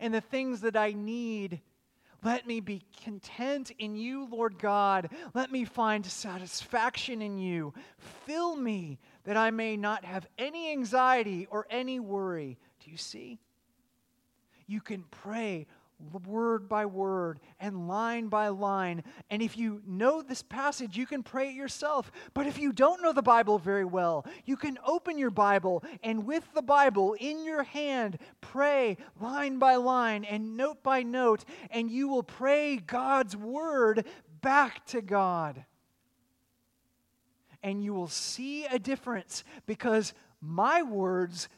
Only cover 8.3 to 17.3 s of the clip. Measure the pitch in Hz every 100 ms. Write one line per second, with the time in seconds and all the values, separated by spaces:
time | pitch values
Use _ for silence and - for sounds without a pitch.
8.3 | 311 349 311 240 202 160 135 _ _ -
9.3 | 214 220 226 220 214 208 214 180 190 165
10.3 | - 269 330 320 294 226 254 254 254 208
11.3 | 180 190 208 214 240 254 254 208 196 190
12.3 | 165 139 123 _ _ 151 160 - - 254
13.3 | 233 _ _ _ _ _ _ _ _ _
14.3 | _ _ _ - 214 - 196 156 - 196
15.3 | 226 220 170 147 _ _ - 151 185 180
16.3 | 220 233 226 196 214 208 190 196 190 170